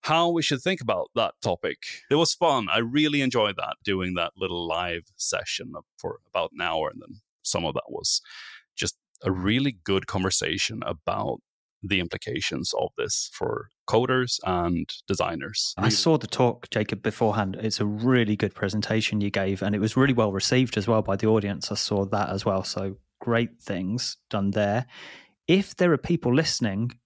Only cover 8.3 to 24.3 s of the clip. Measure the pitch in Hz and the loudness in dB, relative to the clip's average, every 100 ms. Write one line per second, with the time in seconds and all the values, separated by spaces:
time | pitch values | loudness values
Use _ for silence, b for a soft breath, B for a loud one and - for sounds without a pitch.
8.3 | B B B B - - - _ - - | B B B B -6 -6 -6 _ -6 -2
9.3 | 92 92 117 139 107 - 98 - 101 92 | 0 2 2 2 -2 0 0 2 -2 0
10.3 | - 78 85 - - - - - 104 78 | 0 0 -2 -2 -4 -6 -6 -4 -2 -2
11.3 | 60 _ _ _ _ 95 98 85 - - | -6 _ _ _ _ -2 0 0 -4 -6
12.3 | 117 - 64 - - - - 64 - - | -4 -4 -4 -4 -4 -4 -4 -4 -2 -6
13.3 | - - - - _ - 113 123 127 123 | -6 -4 -4 -8 _ 0 2 2 0 0
14.3 | - - 90 85 85 80 - - 92 87 | -4 -2 0 0 0 -4 -10 -6 -2 -2
15.3 | 82 65 - - - 104 104 - 156 - | -2 -6 -4 -4 0 2 2 4 2 0
16.3 | - 123 - - - 107 101 - - 113 | 2 2 2 -4 -2 -2 -2 -4 0 2
17.3 | 104 98 92 110 - 104 104 120 127 110 | 2 -2 -2 -4 -2 -2 0 4 4 4
18.3 | 107 104 - 101 107 104 110 101 110 101 | 2 0 0 -2 -2 0 0 0 0 0
19.3 | 98 95 98 104 101 107 131 139 120 110 | 0 0 0 0 2 2 4 4 4 2
20.3 | 95 - 131 127 - 101 113 101 98 110 | 2 2 2 2 0 2 2 2 2 4
21.3 | 110 101 101 - 101 - 104 98 104 104 | 4 2 -4 -6 -4 0 0 0 0 -2
22.3 | 98 110 95 92 - 98 95 _ _ - | -2 0 0 -2 -6 -6 -8 _ _ -2
23.3 | 117 117 - - 95 92 117 - - _ | 0 0 -6 -8 -6 -2 -4 -4 -8 _